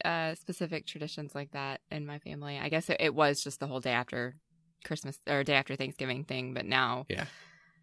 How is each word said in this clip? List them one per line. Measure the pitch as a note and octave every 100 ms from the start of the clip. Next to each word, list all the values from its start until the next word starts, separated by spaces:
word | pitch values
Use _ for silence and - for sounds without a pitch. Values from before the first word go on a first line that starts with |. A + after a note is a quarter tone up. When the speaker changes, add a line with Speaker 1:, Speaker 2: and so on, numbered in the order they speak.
Speaker 1:
uh, | - E3+ D#3+
specific | E3 - F3 E3 D#3+ -
traditions | D3+ D3+ - C#3+
like | C#3+ C#3+
that | C#3+ C#3 C3+ -
in | D3+ D3
my | D3
family. | - D3 C#3+ C#3+
I | D3+
guess | D#3+ E3+
it, | -
it | D#3
was | C#3 C#3+ C#3+
just | C#3+ -
the | C#3+
whole | B2+
day | B2+
after | A#2+ B2 A#2+ B2 D3+ _ _ _ _
Christmas | - D#3 C#3 - -
or | C#3+
day | C#3
after | C3+ C#3 C#3
Thanksgiving | C3 - C3 B2+
thing, | D#3 C3 B2+
but | B2
now | - C3 B2 B2+ C#3+
Speaker 2:
Yeah. | - - - - - - _